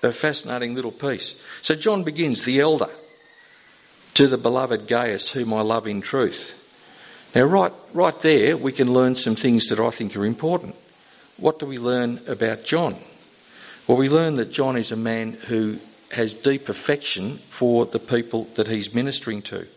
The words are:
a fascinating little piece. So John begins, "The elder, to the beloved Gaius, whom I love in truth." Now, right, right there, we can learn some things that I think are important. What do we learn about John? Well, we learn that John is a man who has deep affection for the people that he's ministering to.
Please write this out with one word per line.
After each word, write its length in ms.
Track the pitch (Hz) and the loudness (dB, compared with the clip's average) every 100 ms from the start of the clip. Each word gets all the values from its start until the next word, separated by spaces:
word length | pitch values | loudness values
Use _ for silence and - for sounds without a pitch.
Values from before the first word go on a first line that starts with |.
a 100 | 123 | -2
fascinating 600 | 117 156 139 - 123 120 | 0 -2 -4 -6 -6 -6
little 180 | 120 127 | -6 -8
piece. 420 | - 143 113 - - - - | -6 -6 -4 -8 -14 -18 -12
So 120 | - | -2
John 280 | 156 220 202 | 0 2 0
begins, 420 | 165 151 165 123 | -2 -2 -2 -2
"The 160 | 123 131 | 0 4
elder, 300 | 151 156 101 - - _ _ - - - - - - - - | 4 4 0 -6 -20 _ _ -20 -20 -20 -20 -20 -20 -20 -4
to 120 | - 139 | 4 4
the 100 | 127 | 4
beloved 500 | 117 127 131 113 107 | 0 0 0 -2 0
Gaius, 400 | 120 120 98 - | 0 0 -4 -6
whom 260 | 135 117 | -6 -2
I 80 | 110 | 0
love 240 | 107 113 110 | 0 0 -2
in 160 | 104 | -8
truth." 500 | 95 135 113 - - - - - - - - - - | -4 0 0 -2 -14 -18 -20 -20 -20 -20 -20 -20 -2
Now, 100 | - | 2
right, 280 | 135 196 175 - - | 4 4 2 -2 -10
right 260 | 165 175 156 | 0 0 2
there, 360 | 160 151 107 165 | 4 6 4 2
we 140 | 131 | -2
can 200 | 131 127 | 0 4
learn 240 | 127 127 127 | 6 4 2
some 200 | - 110 | 0 0
things 320 | 127 117 - | 4 4 2
that 100 | 107 | 0
I 120 | 117 | 0
think 240 | 110 107 101 | 0 -8 -2
are 100 | 104 | -2
important. 480 | 113 156 175 185 - - _ _ - - - | 0 0 -2 -4 -16 -20 _ _ -20 -20 -2
What 200 | - 156 | 0 0
do 80 | 143 | -6
we 120 | 131 | -4
learn 420 | 120 123 120 120 - | 0 0 0 -4 -8
about 380 | 120 113 110 | -2 -2 -2
John? 320 | - 156 165 98 - - - - - - - - - | -2 0 0 -4 -14 -20 -20 -20 -20 -20 -20 -20 2
Well, 100 | 123 | 4
we 140 | 135 | 6
learn 240 | 151 165 | 4 2
that 180 | 147 113 | 0 -4
John 240 | - 135 127 | 0 0 0
is 140 | 110 | -2
a 60 | 113 | -4
man 420 | 113 113 113 113 - | -4 -4 -6 -10 -4
who 320 | 113 110 107 - - - | 0 0 -2 -12 -20 -12
has 240 | - 110 | -4 -4
deep 340 | 107 139 139 135 | 0 0 0 -2
affection 680 | 104 - 143 - - 95 143 - | -8 -2 -2 -2 -6 -6 -8 -14
for 380 | - 123 120 113 | -2 2 4 2
the 140 | 113 | -2
people 480 | - 120 117 113 110 - | -2 -2 -2 -6 -6 -4
that 100 | 110 | -2
he's 260 | 113 98 | -2 -2
ministering 480 | 113 135 131 - 104 | -2 -2 -4 -8 -8
to. 240 | 98 98 92 | -8 -12 -12